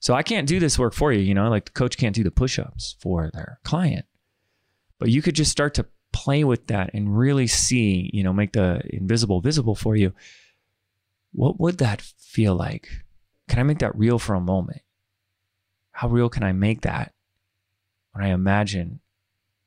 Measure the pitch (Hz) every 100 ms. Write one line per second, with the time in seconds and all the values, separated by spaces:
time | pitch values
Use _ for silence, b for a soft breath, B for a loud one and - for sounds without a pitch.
0 | - 127 151 220 143 185 156 - 120 -
1 | 151 107 98 98 110 107 - - 123 -
2 | 120 104 95 - 127 - - - - -
3 | - 87 80 78 - - - 156 175 -
4 | - _ _ _ _ _ _ _ _ _
5 | 120 131 175 151 143 - 147 - - _
6 | _ - - 143 143 117 - 104 92 104
7 | 104 104 135 139 117 - - 123 107 92
8 | 92 104 95 98 101 107 92 85 - -
9 | 95 113 110 90 127 156 113 101 113 107
10 | 95 B B B B B B _ _ _
11 | _ _ _ - 131 - 165 180 117 104
12 | - - - - 107 90 76 - - -
13 | - _ _ _ - 117 139 151 113 -
14 | 110 117 - 95 90 95 - - - _
15 | _ _ _ _ _ _ _ _ _ -
16 | 120 120 120 - 98 92 101 117 - -
17 | - _ _ _ _ _ _ _ _ _
18 | _ 101 98 92 95 101 104 98 87 113
19 | _ _ _ _ _ _